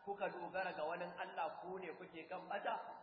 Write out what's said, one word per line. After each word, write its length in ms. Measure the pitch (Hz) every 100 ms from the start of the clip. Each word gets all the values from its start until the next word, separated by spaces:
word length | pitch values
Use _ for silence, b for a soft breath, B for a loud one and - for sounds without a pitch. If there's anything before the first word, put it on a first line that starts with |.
| -
kuka 240 | 196 190
dogara 420 | - 175 185 185
ga 100 | 156
wani 220 | 151 175 175 175
Allah, 400 | 185 190 160 -
ku 160 | 170 185
ne 100 | 175
kuke 360 | 147 180 170 -
kan 140 | 185 -
ɓata? 320 | 151 233 240 - -